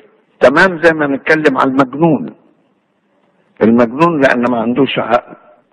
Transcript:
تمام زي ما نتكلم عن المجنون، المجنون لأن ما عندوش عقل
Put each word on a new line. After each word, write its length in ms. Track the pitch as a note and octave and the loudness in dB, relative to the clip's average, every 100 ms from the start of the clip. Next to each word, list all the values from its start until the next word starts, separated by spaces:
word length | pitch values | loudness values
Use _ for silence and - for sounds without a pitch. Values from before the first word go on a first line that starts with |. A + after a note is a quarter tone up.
| _ _ _ _ | _ _ _ _
تمام 420 | B2 C#3+ F#3+ E3+ | 0 2 2 2
زي 80 | E3 | 0
ما 140 | D#3+ D3 | 0 -2
نتكلم 500 | C3+ - D#3 D3+ C3 | -4 -2 0 0 0
عن 100 | C3 | 0
المجنون، 580 | C3 C3+ C#3 E3 C3 D#2 - _ _ _ _ _ _ _ _ _ _ _ _ | 0 -2 0 0 0 -4 -14 _ _ _ _ _ _ _ _ _ _ _ _
المجنون 580 | G#2+ A#2 A#2 C3 E3+ D#3+ | 2 2 0 0 0 2
لأن 220 | C3+ A#2+ A#2+ | 0 0 -2
ما 100 | A#2+ | -2
عندوش 380 | A2+ B2 C3+ - | -2 -2 -2 -2
عقل 360 | A2 A#2+ - - _ _ _ | -2 -2 -4 -14 _ _ _